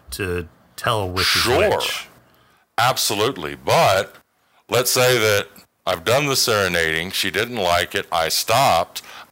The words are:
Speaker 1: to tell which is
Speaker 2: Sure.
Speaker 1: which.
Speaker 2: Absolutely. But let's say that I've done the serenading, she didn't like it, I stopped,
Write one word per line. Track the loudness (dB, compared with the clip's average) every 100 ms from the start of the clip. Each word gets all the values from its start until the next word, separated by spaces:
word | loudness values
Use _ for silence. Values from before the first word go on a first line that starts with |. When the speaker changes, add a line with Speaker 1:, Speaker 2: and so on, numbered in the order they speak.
| -14
Speaker 1:
to | -8 -6 -6 -8 _ _ -8
tell | -4 -2 -2
which | -2 -2 0
is |
Speaker 2:
Sure. | 2 2 2 0
Speaker 1:
which. | -2 -6 -10 -20 _ _ _ _ _ -2
Speaker 2:
Absolutely. | 0 0 -2 0 -2 -2 -10
But | -6 0 4 4 2 0 -8 _ _ _ _ -2
let's | 0 0
say | 2 4 4
that | 2 0 -2 -14 -20 _ -4
I've | -2
done | 2 2
the | 2 0
serenading, | 0 2 2 0 0 -2 -4
she | -4 -4
didn't | -2 -4 -2
like | 0 0 0
it, | -4 -2
I | -2 0
stopped, | -2 0 2 4 2 0 -8 -16 -20 -10